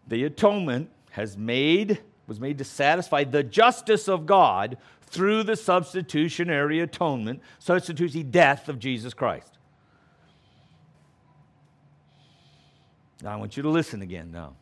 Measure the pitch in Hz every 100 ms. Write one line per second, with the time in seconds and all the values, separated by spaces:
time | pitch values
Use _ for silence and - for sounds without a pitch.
0 | - 117 143 147 202 202 170 123 165 _
1 | _ - 107 98 110 123 143 175 208 208
2 | - _ - 110 131 143 135 - 143 170
3 | 170 147 143 143 131 208 226 247 - 214
4 | 196 185 156 196 147 92 107 127 - _
5 | _ 170 190 220 214 220 - 180 170 190
6 | 170 151 160 - 170 147 147 160 170 -
7 | 170 131 110 131 - - - 180 175 156
8 | 175 147 143 170 151 139 - 135 123 123
9 | 120 - 123 80 - _ _ _ _ _
10 | _ _ _ _ _ _ _ _ _ _
11 | _ _ _ _ _ _ _ _ _ _
12 | _ _ _ _ _ _ _ _ _ _
13 | _ _ 104 104 101 139 147 160 156 107
14 | 95 90 82 85 76 67